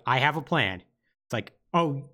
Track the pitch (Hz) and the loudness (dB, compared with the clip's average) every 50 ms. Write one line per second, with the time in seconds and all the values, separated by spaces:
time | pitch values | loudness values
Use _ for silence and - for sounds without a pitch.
0 | - - 123 131 131 147 147 160 139 - 175 156 117 98 95 87 - _ _ _ | -2 0 2 2 2 2 0 -2 -4 -2 0 0 0 0 -2 -6 -12 _ _ _
1 | _ _ _ _ _ - - 113 101 - _ _ _ _ - 170 170 156 139 139 | _ _ _ _ _ -8 -6 -6 -6 -8 _ _ _ _ 0 0 0 0 -2 -6
2 | 135 - | -10 -10